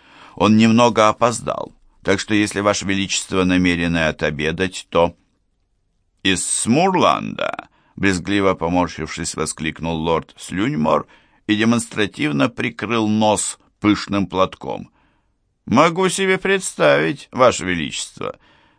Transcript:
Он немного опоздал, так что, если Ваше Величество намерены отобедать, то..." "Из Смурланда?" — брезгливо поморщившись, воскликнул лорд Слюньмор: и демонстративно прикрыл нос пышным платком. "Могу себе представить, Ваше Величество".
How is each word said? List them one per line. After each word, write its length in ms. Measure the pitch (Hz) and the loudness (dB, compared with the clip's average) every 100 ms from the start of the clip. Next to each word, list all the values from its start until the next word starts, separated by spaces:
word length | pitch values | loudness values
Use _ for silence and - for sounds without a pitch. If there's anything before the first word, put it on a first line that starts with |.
| _ - - | _ -20 -16
Он 240 | - 104 110 | 0 4 6
немного 500 | 113 113 120 110 107 | 6 6 4 4 2
опоздал, 640 | 107 117 117 - 50 - - _ _ | 4 0 0 -6 -8 -10 -16 _ _
так 180 | - 98 | -2 -2
что, 140 | - | 0
если 260 | 107 104 95 | 0 0 0
Ваше 240 | 104 101 | 0 0
Величество 600 | 98 98 95 - - 95 | 0 -2 -2 -4 -2 0
намерены 640 | 92 90 90 85 85 85 78 | 2 4 2 2 0 0 0
отобедать, 760 | 76 78 73 76 82 92 - - | 0 -4 -2 -4 -2 -4 -6 -2
то..." 260 | - 85 - _ _ _ _ _ _ _ _ _ _ | 2 2 0 _ _ _ _ _ _ _ _ _ _
"Из 240 | 98 90 - | -2 -2 -2
Смурланда?" — 1200 | - 104 131 190 180 101 57 52 50 50 - - _ _ - | -4 -2 0 0 2 2 2 -2 -6 -8 -8 -16 _ _ -2
брезгливо 560 | 98 90 90 101 98 | 0 0 -2 0 0
поморщившись, 840 | 87 82 87 87 - 78 - 82 - | 0 0 0 -2 -4 -10 -8 -8 -6
воскликнул 600 | 78 - 78 76 82 82 | -6 -6 -8 -6 -6 -4
лорд 380 | 82 80 - - | -2 -2 -4 -14
Слюньмор: 720 | - 87 113 151 80 76 - _ _ _ - | -10 -4 -4 -2 0 0 -2 _ _ _ -2
и 80 | 107 | 0
демонстративно 920 | 113 117 117 - 104 - 151 143 131 | 2 0 -2 -4 -4 -4 -4 -2 -2
прикрыл 600 | 117 123 117 104 117 107 | -2 -8 -8 -4 -2 0
нос 500 | 107 107 104 - - _ _ | 2 2 2 -2 -10 _ _
пышным 480 | 104 98 - 101 95 | 0 0 0 -4 -2
платком. 640 | 92 85 - 65 50 - _ _ _ _ _ _ _ - | 0 0 -2 -10 -10 -12 _ _ _ _ _ _ _ 0
"Могу 420 | 123 165 170 185 | 2 4 2 -2
себе 300 | 180 190 190 | 0 0 0
представить, 920 | 190 196 - - 160 143 160 143 - | 0 -2 -2 0 2 4 0 -4 -8
Ваше 320 | 113 127 - | 2 2 2
Величество". 720 | 92 87 71 - - - 50 - _ _ _ | -2 -4 -4 -8 -12 -10 -10 -12 _ _ _